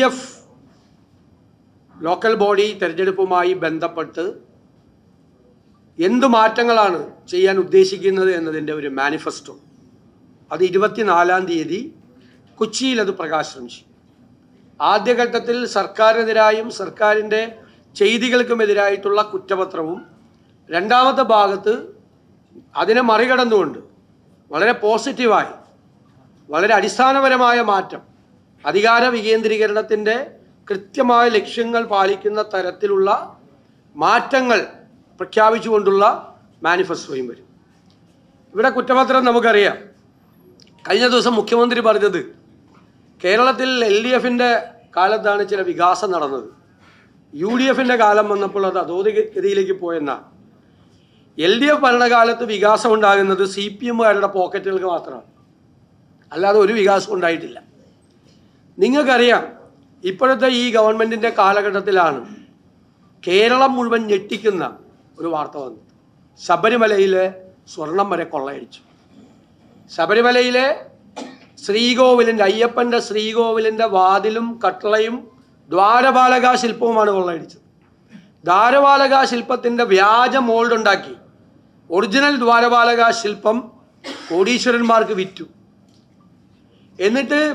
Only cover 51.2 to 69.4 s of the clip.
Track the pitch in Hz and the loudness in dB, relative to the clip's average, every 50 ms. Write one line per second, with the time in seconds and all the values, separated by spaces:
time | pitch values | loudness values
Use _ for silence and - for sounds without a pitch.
51.2 | _ _ _ - 151 180 214 233 277 294 294 294 277 254 240 240 247 240 247 233 | _ _ _ -2 0 0 2 2 2 2 2 2 2 2 2 2 2 4 4 4
52.2 | 226 233 233 226 240 214 214 190 196 208 220 214 - 240 220 220 214 202 202 196 | 4 4 2 -2 -4 -6 -2 0 2 2 4 2 2 2 2 4 4 4 4 4
53.2 | 196 196 190 185 196 190 190 202 202 208 202 - 240 240 240 226 226 214 202 202 | 2 2 0 0 -2 -2 -4 -6 -8 -8 -8 -8 -6 -4 -2 2 2 2 2 2
54.2 | 202 196 196 190 180 170 196 196 - 196 190 185 180 185 170 156 - - 135 117 | 0 -2 -2 -2 -4 -2 -4 -6 -6 -4 -4 -4 -2 -4 -4 -4 -6 -10 -16 -18
55.2 | - _ _ _ _ _ _ _ _ _ _ _ _ _ _ _ _ _ _ _ | -18 _ _ _ _ _ _ _ _ _ _ _ _ _ _ _ _ _ _ _
56.2 | _ _ 143 156 190 196 208 214 202 190 233 226 196 202 196 190 - 208 214 185 | _ _ -6 -2 0 2 4 4 4 4 2 2 2 2 2 2 0 -4 -4 -2
57.2 | 175 170 165 160 - - - - - _ _ _ _ _ _ _ _ _ _ _ | -2 -2 -2 -4 -8 -12 -16 -20 -20 _ _ _ _ _ _ _ _ _ _ _
58.2 | _ _ _ _ _ _ _ _ _ _ _ - 190 233 262 294 302 262 254 233 | _ _ _ _ _ _ _ _ _ _ _ -2 0 0 2 2 2 2 2 4
59.2 | 240 240 226 170 - - - - - - _ _ _ _ _ _ - 185 190 - | 4 4 4 2 0 -4 -14 -20 -20 -20 _ _ _ _ _ _ -8 -8 -4 0
60.2 | 269 262 262 214 247 254 254 240 240 247 214 226 214 214 220 220 226 226 226 220 | 0 0 2 2 0 0 0 0 0 0 2 2 2 2 2 0 0 -2 -2 -2
61.2 | 214 233 226 220 196 190 196 208 196 208 196 202 190 208 190 190 175 160 143 127 | -2 -2 0 2 2 2 2 2 0 -2 -2 -4 -2 0 2 2 2 2 0 -4
62.2 | 110 107 - - - _ _ _ _ _ _ _ _ _ _ _ _ _ _ _ | -8 -14 -18 -20 -20 _ _ _ _ _ _ _ _ _ _ _ _ _ _ _
63.2 | - 175 180 196 220 233 247 254 269 269 254 247 240 233 233 226 226 208 208 196 | -6 -2 0 2 2 2 2 2 2 2 0 -2 -2 -2 -2 -2 -2 -2 -2 -2
64.2 | 202 - 233 202 214 214 196 170 147 120 - - - - _ _ _ _ _ - | -2 -6 -8 -4 -2 -2 -2 -2 -4 -8 -10 -14 -20 -20 _ _ _ _ _ -10
65.2 | 156 170 165 151 147 135 - 147 139 123 113 107 _ _ _ _ _ _ _ _ | -8 -6 -6 -6 -6 -8 -10 -14 -14 -14 -16 -18 _ _ _ _ _ _ _ _
66.2 | _ _ _ - - - 175 160 180 226 247 240 226 214 208 196 196 190 190 185 | _ _ _ -8 -4 -2 0 0 2 0 2 2 2 2 2 2 2 2 2 0
67.2 | 185 190 190 - - - - _ _ - - 180 156 151 165 196 202 196 190 165 | 0 -2 -4 -8 -18 -20 -20 _ _ -20 -14 -12 -10 -4 -2 -2 -2 -2 -4 -6
68.2 | 165 160 - 143 135 139 143 135 123 113 - - _ _ _ _ _ _ _ - | -6 -6 -8 -8 -8 -8 -10 -12 -16 -20 -20 -20 _ _ _ _ _ _ _ -20
69.2 | - _ _ _ | -20 _ _ _